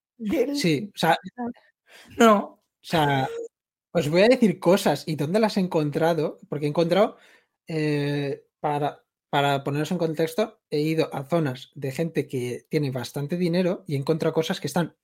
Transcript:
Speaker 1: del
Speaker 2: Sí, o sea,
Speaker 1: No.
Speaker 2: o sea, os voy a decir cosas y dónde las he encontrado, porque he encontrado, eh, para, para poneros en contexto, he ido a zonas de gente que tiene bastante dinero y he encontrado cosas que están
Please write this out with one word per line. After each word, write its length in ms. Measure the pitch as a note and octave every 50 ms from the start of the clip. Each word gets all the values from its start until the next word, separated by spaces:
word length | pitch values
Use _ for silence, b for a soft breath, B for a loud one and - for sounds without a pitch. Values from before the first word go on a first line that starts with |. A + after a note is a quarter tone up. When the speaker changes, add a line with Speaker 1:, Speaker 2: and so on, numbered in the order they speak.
| _ _ _ _
Speaker 1:
del 380 | A3+ G#3 D#4 D4+ A#3+ C#4 C#4+
Speaker 2:
Sí, 340 | C#4+ - E3+ D#3 B2+ - - -
o 40 | -
sea, 180 | - D#3+ E3 - - F#3+ - - A#3+ A#3+ - - _ _ _ _ _ B B B B B B -
Speaker 1:
No. 180 | A#3+ A3+ G#3+ G3+
Speaker 2:
o 220 | - - - _ _ _ _ _
sea, 480 | _ - - E3 D3+ C#3+ C#3 C3+ C3 C3+ - - - - - _ _ _ _ _ _ _ -
os 160 | F3 D3+ D3
voy 140 | D#3+ F3+ G3+
a 60 | A#3
decir 300 | C4 C4 A#3+ G3 D#3+ -
cosas 460 | - E3+ F#3 G3 - G3+ D3 C#3+ -
y 100 | - D#3
dónde 240 | C#3 D3 C#3+ F#3 A3
las 160 | A3+ G#3+ G#3+
he 40 | G3+
encontrado, 800 | F#3 F3+ - E3 D3+ D3 C#3+ E3 D#3 E3+ F3 D#3 D3 F#3+ - - - _
porque 180 | E3 D3 D3+
he 20 | D3
encontrado, 480 | D3 F3 E3 E3+ F3 F#3+ G#3+ C#4 b b b b b b b b b _ _
eh, 800 | - E3 D#3 D3+ D3+ D3 D3 C#3+ C#3+ C#3+ C#3+ C#3+ C#3 C#3 - - _ _ _
para, 420 | - D3+ D3 C#3+ D3 C#3+ D3 - _ _ _ _ _ _
para 340 | - C#3+ C#3+ C#3+ C#3 C#3 C3+
poneros 260 | D3+ C#3 D3 D#3 -
en 80 | F#3 E3
contexto, 640 | E3+ D#3+ D#3 D#3 E3 D#3+ - - A3 A3+ - _ _ _
he 100 | - D3
ido 280 | D3+ D#3 D#3+ D#3+ C#3+ - -
a 100 | D#3+ C#3
zonas 460 | - F3 E3+ D#3+ C#3 C3 C3 - - _
de 180 | C#3+ C3+ C3+ C3
gente 360 | - E3 D#3+ D#3+ D#3 C#3 -
que 380 | - C3 B2 B2 A#2 - - _
tiene 220 | - D#3 D3 C3+
bastante 460 | C3 - - - - D3 C#3+ C#3+ F3+
dinero 460 | F3 F3+ E3+ E3+ F3+ F#3 E3+ F#3+ - -
y 80 | - D3
he 40 | C3+
encontrado 360 | C#3 - D#3+ D#3+ - D#3+ D3+
cosas 260 | D#3+ D#3+ - F#3 -
que 60 | -
están 280 | D3 - F3+ E3 - - _